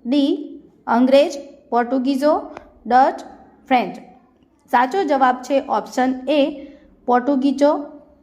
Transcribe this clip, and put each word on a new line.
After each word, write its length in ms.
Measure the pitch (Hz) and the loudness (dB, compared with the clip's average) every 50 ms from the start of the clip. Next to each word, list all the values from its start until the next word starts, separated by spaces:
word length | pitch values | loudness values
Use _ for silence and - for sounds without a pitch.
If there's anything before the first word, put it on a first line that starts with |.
| _ | _
ડી 560 | 233 262 294 277 285 359 - - - - - - - _ _ _ | 0 0 2 2 2 0 -4 -6 -14 -16 -20 -20 -20 _ _ _
અંગ્રેજ, 440 | - - 233 254 254 262 277 294 349 - - - - - - _ _ | -2 2 2 4 6 6 6 4 4 -2 -10 -14 -16 -20 -20 _ _
પોર્ટુગીઝો, 800 | - 233 240 233 262 269 247 269 277 254 285 294 320 403 - - - - - - _ _ _ | -2 -2 0 0 -2 -2 -2 -2 -2 0 2 0 0 0 -2 -10 -16 -18 -20 -20 _ _ _
ડચ, 340 | 214 240 254 269 311 370 - - - - - - - _ _ _ | 2 4 4 4 4 0 -6 -14 -18 -20 -20 -20 -20 _ _ _
ફ્રેન્ચ. 280 | - 262 247 208 180 165 - - - - - _ _ _ _ _ _ _ _ _ _ | -2 0 0 0 -2 -8 -14 -18 -20 -20 -20 _ _ _ _ _ _ _ _ _ _
સાચો 320 | - 240 254 262 262 392 392 | 0 0 0 2 0 -2 0
જવાબ 380 | 285 294 262 262 254 254 254 | 0 0 2 2 2 0 -2
છે 220 | 254 - 285 269 277 - | -4 -2 -2 -2 0 0
ઓપ્શન 600 | 226 214 196 - - - 254 254 254 254 - - | -4 -4 -4 -4 -4 -2 -2 -2 -2 -6 -4 -2
એ 380 | 302 302 269 311 311 - - - - - _ - _ _ _ | 0 0 0 0 -2 -10 -16 -20 -20 -20 _ -20 _ _ _
પોર્ટુગીઝો 800 | - 240 247 247 285 285 262 254 277 262 - 285 285 311 294 - - - - - _ _ _ | 0 0 0 2 0 -2 0 0 0 0 2 2 2 2 0 -4 -12 -16 -20 -20 _ _ _